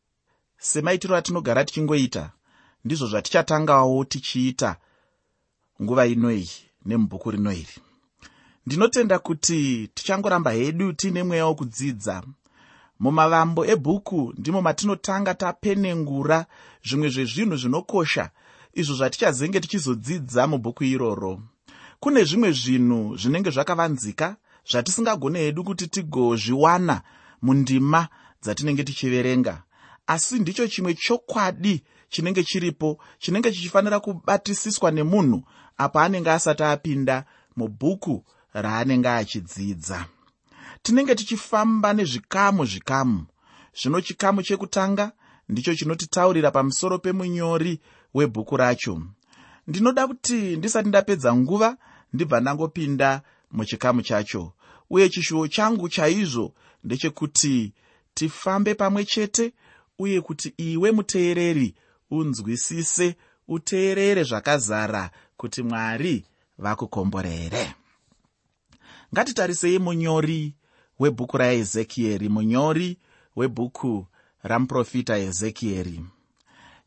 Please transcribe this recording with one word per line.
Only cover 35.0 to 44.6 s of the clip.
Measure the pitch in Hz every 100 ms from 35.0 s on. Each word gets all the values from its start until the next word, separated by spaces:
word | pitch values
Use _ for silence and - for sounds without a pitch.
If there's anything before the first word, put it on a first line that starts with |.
| 156 202 143 92 - - - -
apa | 139 151
anenge | 175 185 160
asati | 165 160 147
apinda | 151 147 160 139 131 131 - _ _ 120
mubhuku | 110 104 143 196 170 101 _ _ _
raanenge | 107 107 110 127 127 123
achidzidza. | 117 104 107 85 101 101 87 87 90 85 _ _ _ _ - - -
Tinenge | 220 247 277 226
tichifamba | 208 226 - 214 220 220 208
nezvikamu | 208 170 120 - 190 202 175 123
zvikamu. | 92 - 135 127 98 80 _ _ - - -
Zvino | 131 175
chikamu | 175 175 196 202
chekutanga | 185 196